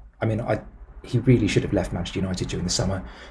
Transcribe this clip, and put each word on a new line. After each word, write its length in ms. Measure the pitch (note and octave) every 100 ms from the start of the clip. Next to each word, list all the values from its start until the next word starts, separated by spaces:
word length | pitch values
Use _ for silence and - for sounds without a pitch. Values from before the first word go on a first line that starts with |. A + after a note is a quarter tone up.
| - -
I 40 | A2+
mean, 140 | G#2+
I, 200 | A#2+ A2 - - - -
he 160 | - B2
really 300 | A#2+ A#2 G#2
should 160 | -
have 80 | -
left 200 | G2 -
Manchester 280 | F2 F2 F#2+
United 280 | F#2 F#2 -
during 160 | F2+
the 60 | F2
summer. 340 | - F#2 F#2+ - - -